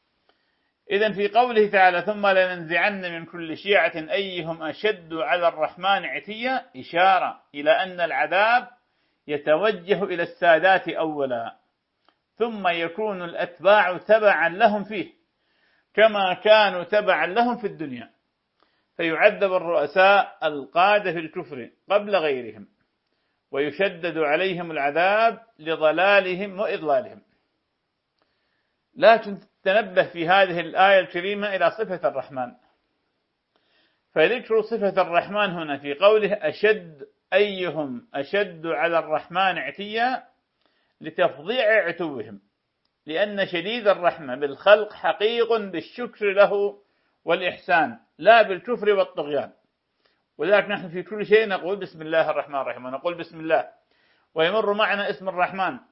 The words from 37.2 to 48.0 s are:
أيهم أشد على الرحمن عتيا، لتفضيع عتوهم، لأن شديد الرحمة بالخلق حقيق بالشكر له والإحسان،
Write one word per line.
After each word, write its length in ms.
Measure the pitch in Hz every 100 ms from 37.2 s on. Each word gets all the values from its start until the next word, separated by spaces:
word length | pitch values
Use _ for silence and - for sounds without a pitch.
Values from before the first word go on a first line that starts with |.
| _
أيهم 720 | 185 208 190 180 151 143 123 -
أشد 540 | 143 139 202 202 165 165
على 320 | 151 165 170
الرحمن 580 | 156 151 - 175 190 165
عتيا، 640 | 135 143 202 220 247 254 - _ _ _ _ _ _ _
لتفضيع 840 | 156 156 170 127 160 254 214 220 170
عتوهم، 540 | 170 165 131 107 101 _ _ _ _ _ _ -
لأن 400 | 160 208 202 190
شديد 420 | 175 175 240 208
الرحمة 480 | 180 175 - 143 131
بالخلق 580 | 143 139 196 214 208
حقيق 640 | - 175 - 220 233 226 226
بالشكر 680 | 196 165 160 - 240 - 208
له 560 | 190 196 202 202 202 _ _ _ _ 151
والإحسان، 720 | 175 180 - - 175 139 113